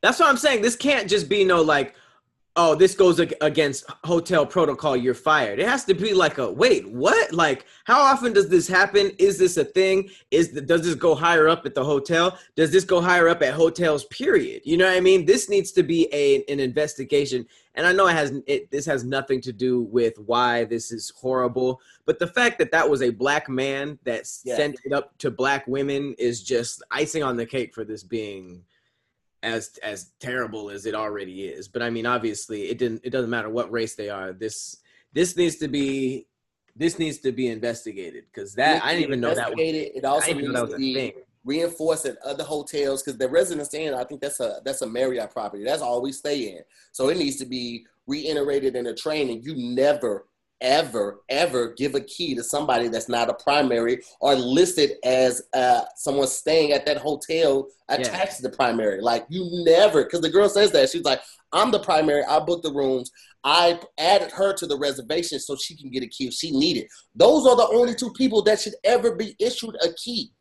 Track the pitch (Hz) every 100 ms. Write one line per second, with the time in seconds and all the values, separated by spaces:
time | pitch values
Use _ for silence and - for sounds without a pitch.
0 | 196 247 330 262 294 240 220 233 269 269
1 | 202 202 151 202 190 175 156 143 131 _
2 | _ _ _ _ _ - 170 151 185 185
3 | 185 160 175 - 151 147 147 131 - -
4 | 151 170 170 175 139 185 156 135 156 127
5 | 123 123 - 151 113 104 196 262 - 175
6 | 214 190 160 143 120 101 233 165 98 117
7 | 160 440 - 165 160 131 - _ - 247
8 | 277 269 240 202 175 180 - 185 196 196
9 | 202 - 196 165 180 175 143 - 190 190
10 | 190 - _ 147 165 139 135 170 160 151
11 | 170 147 165 165 156 165 143 139 139 143
12 | 139 165 175 180 - - 156 185 185 180
13 | 175 175 165 165 139 143 165 165 170 147
14 | - - 277 214 120 - - 165 185 185
15 | 185 190 160 240 - 202 185 - 156 165
16 | - 147 143 139 135 139 131 135 151 -
17 | 131 143 139 123 117 _ _ - 170 185
18 | 190 165 147 135 - 139 - 139 147 139
19 | 123 135 135 131 127 107 127 123 113 117
20 | 117 110 104 117 123 120 110 113 - 117
21 | - - 127 131 123 123 127 127 _ _
22 | - 160 170 - 240 - 151 160 156 139
23 | 123 117 135 147 147 131 139 139 143 147
24 | - 113 - - 127 123 147 143 - 143
25 | 139 _ 143 113 131 139 131 135 139 139
26 | 139 - 120 117 - 123 120 - - 131
27 | 151 160 139 120 117 135 117 - 104 107
28 | 92 117 107 98 92 90 87 _ _ _
29 | _ _ _ _ 113 113 110 - 107 101
30 | 87 _ 131 127 113 107 101 101 104 107
31 | 107 104 95 92 95 67 98 120 117 117
32 | 117 123 110 104 - 107 95 117 123 113
33 | 127 131 117 120 107 113 92 113 110 -
34 | 104 101 95 92 107 - - - _ _
35 | _ - 175 175 175 156 156 147 139 135
36 | 131 131 - _ _ _ _ - 165 165
37 | 160 143 135 120 123 113 120 113 110 98
38 | 90 - _ - 101 101 143 151 117 170
39 | 147 131 120 160 117 165 160 156 147 131
40 | 135 143 - 151 139 123 117 - 135 131
41 | 120 - - _ 123 151 170 170 160 175
42 | 139 113 127 143 - 151 147 151 139 135
43 | 139 127 131 160 - 160 143 151 156 127
44 | 123 139 143 - 120 - 135 131 123 117
45 | 131 127 107 - 104 101 110 156 127 120
46 | 131 135 147 147 113 87 - _ _ -
47 | 131 175 143 131 131 127 120 117 _ _
48 | - 147 151 147 143 139 131 127 120 110
49 | 160 156 135 117 127 151 120 123 139 143
50 | 120 101 - _ _ _ 127 143 156 110
51 | 101 - - 135 175 127 117 117 139 139
52 | - - 170 120 117 147 151 120 120 113
53 | 113 120 117 - - 147 135 120 117 123
54 | - _ 139 135 123 135 180 180 143 -
55 | 123 131 127 120 - 127 127 120 120 -
56 | - 143 135 - - 160 147 143 147 147
57 | 151 147 - 160 156 139 135 _ - 135
58 | 123 180 196 - 127 - 127 117 107 95
59 | 117 117 - 170 180 175 170 165 208 156
60 | 123 175 160 170 202 202 208 151 135 175
61 | 147 127 - - _ 165 220 214 - 156
62 | 156 147 139 151 160 170 160 143 135 131
63 | 127 _ - _ 135 160 170 170 - -
64 | 160 202 170 - 196 196 170 139 143 135
65 | 117 156 170 139 - 139 - 151 135 127
66 | 120 - 131 117 - 135 156 135 - -
67 | _ 110 202 311 262 247 220 220 247 240
68 | 247 - 262 214 202 208 - - 196 240
69 | 233 180 214 - 226 240 226 - 170 170
70 | - 240 220 _